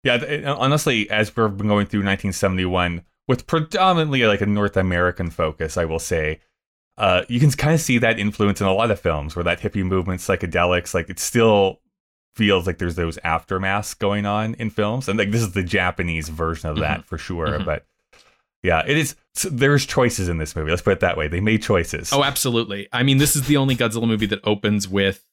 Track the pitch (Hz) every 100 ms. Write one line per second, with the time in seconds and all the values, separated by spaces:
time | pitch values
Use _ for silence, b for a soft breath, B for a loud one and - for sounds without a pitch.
0 | 131 123 127 147 143 143 131 147 151 120
1 | 101 107 107 - 110 98 104 104 101 107
2 | 98 98 101 90 98 92 90 90 87 85
3 | - _ - 123 - 165 156 202 190 170
4 | 156 135 113 101 101 104 101 101 92 87
5 | 90 - 87 - 80 76 80 - 82 80
6 | - 85 78 78 _ _ _ _ _ -
7 | - 90 - 120 147 135 147 160 160 123
8 | 120 113 104 - 104 98 98 95 117 101
9 | 90 76 73 85 85 90 104 101 92 95
10 | 90 90 - 95 92 85 87 90 87 92
11 | 85 92 - 120 113 104 98 - _ _
12 | _ _ _ - 107 95 90 82 90 82
13 | 85 80 87 82 - 95 95 101 104 -
14 | 101 101 101 104 110 113 113 - 104 120
15 | 135 104 101 113 110 92 87 101 90 -
16 | 87 80 78 78 82 82 82 78 78 76
17 | - 80 - 87 78 73 78 76 _ _
18 | _ b b b b _ 90 82 80 147
19 | 143 - _ - - 131 139 143 - -
20 | 123 117 87 82 78 - 78 87 - 95
21 | 90 80 78 87 107 110 - 98 85 76
22 | - 139 143 135 135 117 117 101 101 123
23 | 131 135 147 147 131 143 135 120 117 113
24 | 117 110 107 101 - 104 104 104 98 98
25 | 98 95 _